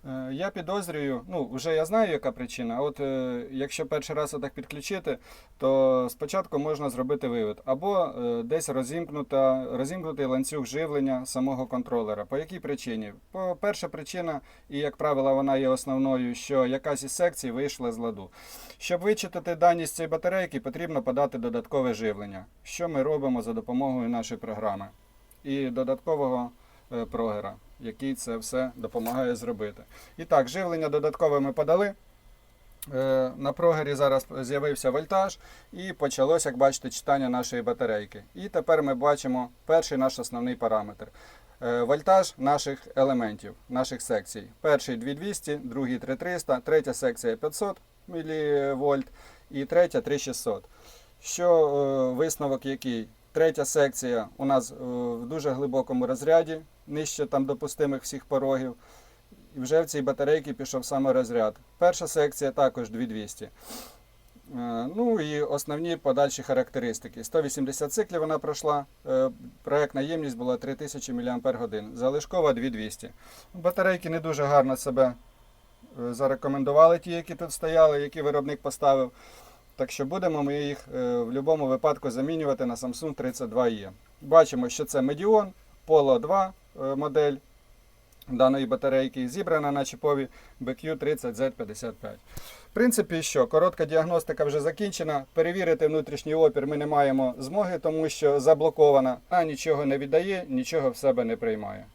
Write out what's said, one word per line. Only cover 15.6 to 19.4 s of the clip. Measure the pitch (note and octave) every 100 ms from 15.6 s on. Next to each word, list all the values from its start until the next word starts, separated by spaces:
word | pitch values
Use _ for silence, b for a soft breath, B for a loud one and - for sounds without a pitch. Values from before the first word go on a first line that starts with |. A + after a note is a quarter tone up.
| C3
основною, | C3 - C3 C3+ C3 B2
що | A#2 - C#3 B2+
якась | C3+ D3+ C#3+
із | C3+
секцій | - F3 - B2+
вийшла | A#2 C#3+ - B2
з | A2+
ладу. | A#2 G2+ F#2 B B B B B
Щоб | - F3
вичитати | F#3+ G#3+ F#3 F3